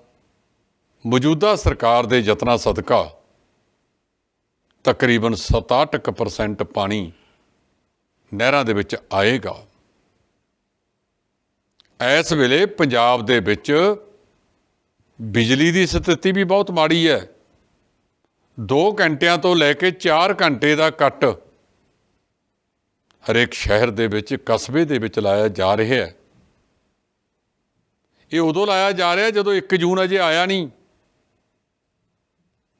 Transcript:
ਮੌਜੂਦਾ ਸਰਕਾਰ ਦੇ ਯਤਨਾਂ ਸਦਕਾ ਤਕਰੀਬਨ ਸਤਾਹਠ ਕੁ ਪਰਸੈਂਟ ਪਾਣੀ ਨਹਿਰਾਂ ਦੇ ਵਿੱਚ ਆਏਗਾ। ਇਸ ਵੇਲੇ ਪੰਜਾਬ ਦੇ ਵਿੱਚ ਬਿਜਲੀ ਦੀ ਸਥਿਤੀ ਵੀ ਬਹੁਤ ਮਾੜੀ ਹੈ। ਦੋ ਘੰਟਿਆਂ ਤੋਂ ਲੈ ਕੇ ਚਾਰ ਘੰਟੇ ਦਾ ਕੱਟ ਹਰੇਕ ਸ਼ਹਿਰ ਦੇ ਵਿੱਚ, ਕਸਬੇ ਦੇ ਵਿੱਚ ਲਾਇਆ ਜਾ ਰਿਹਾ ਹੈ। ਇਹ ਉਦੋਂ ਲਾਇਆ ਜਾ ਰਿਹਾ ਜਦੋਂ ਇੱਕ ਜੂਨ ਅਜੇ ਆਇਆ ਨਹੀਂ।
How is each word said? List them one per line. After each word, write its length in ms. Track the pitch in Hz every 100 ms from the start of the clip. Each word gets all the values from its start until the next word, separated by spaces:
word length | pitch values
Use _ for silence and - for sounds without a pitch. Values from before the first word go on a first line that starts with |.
| _ _ _ _ _ _ _ _ _ _ 113
ਮੌਜੂਦਾ 500 | 127 147 156 208 202
ਸਰਕਾਰ 500 | 165 139 117 120 117
ਦੇ 120 | 123
ਯਤਨਾਂ 400 | 104 101 120 120
ਸਦਕਾ 640 | 110 101 98 117 82 - _ _ _ _ _ _ _ _ _ _ _ _ _ _ _ _
ਤਕਰੀਬਨ 500 | - 120 127 117 117
ਸਤਾਹਠ 640 | 107 - 113 - 123 151 -
ਕੁ 160 | -
ਪਰਸੈਂਟ 500 | 95 104 - 107 101
ਪਾਣੀ 500 | 101 107 98 107 85 - _ _ _ _ _ _ _ _ _ _ _
ਨਹਿਰਾਂ 300 | 104 123 143
ਦੇ 80 | 117
ਵਿੱਚ 240 | 101 98 113 -
ਆਏਗਾ। 540 | 98 104 131 92 - - _ _ _ _ _ _ _ _ _ _ _ _ _ _ _ _ _ _ _ _ _ _ _ 123 151
ਇਸ 120 | 160
ਵੇਲੇ 340 | 156 127 143 202
ਪੰਜਾਬ 600 | 208 151 120 120 123 110
ਦੇ 140 | 120
ਵਿੱਚ 560 | 98 101 - 151 196 208 - _ _ _ _ _ _ _ _ _ _ -
ਬਿਜਲੀ 500 | 113 110 113 131 165
ਦੀ 140 | 175 175
ਸਥਿਤੀ 460 | 170 180 160 190
ਵੀ 120 | 190
ਬਹੁਤ 260 | 185 196 202
ਮਾੜੀ 380 | 170 156 170 165
ਹੈ। 200 | 120 90 _ _ _ _ _ _ _ _ _ _ _ _ -
ਦੋ 360 | 101 135 196 202
ਘੰਟਿਆਂ 380 | 170 143 170 175
ਤੋਂ 180 | 185 175
ਲੈ 160 | 147
ਕੇ 180 | 143 180
ਚਾਰ 460 | 180 175 156 190 196
ਘੰਟੇ 340 | 170 123 151 151
ਦਾ 140 | 156
ਕੱਟ 340 | 151 139 - 131 95 - _ _ _ _ _ _ _ _ _ _ _ _ _ _ _ _ _ -
ਹਰੇਕ 240 | 113 120
ਸ਼ਹਿਰ 360 | - - 104 117
ਦੇ 160 | 104 113
ਵਿੱਚ, 300 | 107 104 135 -
ਕਸਬੇ 380 | 113 - 147
ਦੇ 140 | 156 131
ਵਿੱਚ 200 | 110 110
ਲਾਇਆ 300 | 104 101 107
ਜਾ 280 | 95 95 101
ਰਿਹਾ 300 | 113 127 87
ਹੈ। 100 | - _ _ _ _ _ _ _ _ _ _ _ _ _ _ _ _ _ _ _ _ _
ਇਹ 80 | 160
ਉਦੋਂ 260 | 160 156 208
ਲਾਇਆ 260 | 190 196
ਜਾ 240 | 185 175 180
ਰਿਹਾ 140 | 220
ਜਦੋਂ 240 | 208 202
ਇੱਕ 200 | 190 190
ਜੂਨ 300 | 185 175 185
ਅਜੇ 140 | 185 190
ਆਇਆ 280 | 170 165 185
ਨਹੀਂ। 220 | 190 147 - _ _ _ _ _ _ _ _ _ _ _ _ _ _ _ _ _ _ _